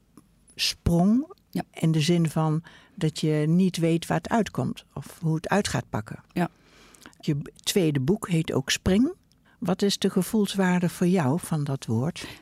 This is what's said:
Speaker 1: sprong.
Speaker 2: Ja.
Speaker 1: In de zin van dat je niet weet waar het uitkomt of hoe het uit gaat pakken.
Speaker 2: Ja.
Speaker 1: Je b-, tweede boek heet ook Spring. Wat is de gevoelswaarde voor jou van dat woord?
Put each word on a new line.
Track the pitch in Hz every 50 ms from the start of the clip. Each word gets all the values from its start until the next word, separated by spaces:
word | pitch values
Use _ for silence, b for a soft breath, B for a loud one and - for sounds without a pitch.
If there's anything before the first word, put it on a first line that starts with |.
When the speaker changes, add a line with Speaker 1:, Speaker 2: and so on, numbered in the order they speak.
| _ _ _ - - _ _ _ _ _ _
Speaker 1:
sprong. | - - - - - - - 170 170 175 202 220 254 302 330 381 - _ _
Speaker 2:
Ja. | - 180 - - _
Speaker 1:
In | - - 160
de | 160 160
zin | 143 165 175 175 165 156
van | - 160 160 156 151 160 165 B B B B B B
dat | - 165 156 - -
je | - 156 151 151 151 156
niet | 165 180 190 185 175 -
weet | 160 165 165 165 -
waar | - 165 160
het | - -
uitkomt | - 233 196 - - - 127 - - - - _ -
of | - 139 - - -
hoe | - 156 160
het | 160 - -
uit | - 196 208 -
gaat | - 127 - -
pakken. | - 113 107 - - - - _
Speaker 2:
Ja. | - - 175 - - B B B B B B B B B B B B B
Speaker 1:
Je | - - 151
b-, | 143 151 - - - -
tweede | - - 208 175 156 147 143
boek | 127 135 202 214 - -
heet | 175 160 165 - -
ook | 131 - -
Spring. | - - - 196 185 208 254 320 370 - _ _ _ _ _ b b b
Wat | - 175 190 -
is | 202 202 190 -
de | - 196
gevoelswaarde | - 190 175 - - 220 202 - - 196 190 180 180 180 180 165
voor | - - 180 175
jou | 185 190 151 123 139 175
van | - - 175 151 147
dat | 143 135 135 -
woord? | - 113 113 127 165 - - - - B B